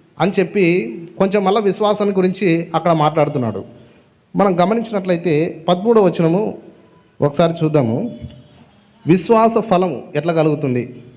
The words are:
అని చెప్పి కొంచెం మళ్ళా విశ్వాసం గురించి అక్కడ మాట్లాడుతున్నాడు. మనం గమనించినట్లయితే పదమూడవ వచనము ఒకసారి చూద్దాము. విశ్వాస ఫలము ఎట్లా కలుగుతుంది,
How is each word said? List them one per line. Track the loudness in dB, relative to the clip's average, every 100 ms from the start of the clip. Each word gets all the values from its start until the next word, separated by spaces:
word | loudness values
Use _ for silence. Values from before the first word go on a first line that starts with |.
| _ -2
అని | -2 0
చెప్పి | -2 0 2 0 -2 -10 -10 -2
కొంచెం | 0 2
మళ్ళా | 2 2
విశ్వాసం | 0 0 0 0 -2 0
గురించి | 0 0 0 0 -2
అక్కడ | -2 0
మాట్లాడుతున్నాడు. | 2 2 2 0 0 -4 -4 -10 -18 -20 _ _ _ _ 0
మనం | 0 2
గమనించినట్లయితే | 0 0 -4 -6 -2 -2 0 0 -2 -4 -2
పదమూడవ | -2 2 4
వచనము | 4 2 0 0 -2 -8 -16 -20 _ _ _ -2
ఒకసారి | -2 2 0 2
చూద్దాము. | 0 0 0 -2 -6 -10 -16 -18 -20 -20 -20 _ _ _ 0
విశ్వాస | 2 4 2 4 2
ఫలము | 0 0 0 -4 -8
ఎట్లా | -6 -2
కలుగుతుంది, | 0 2 0 -2 -2 -4 -10 -20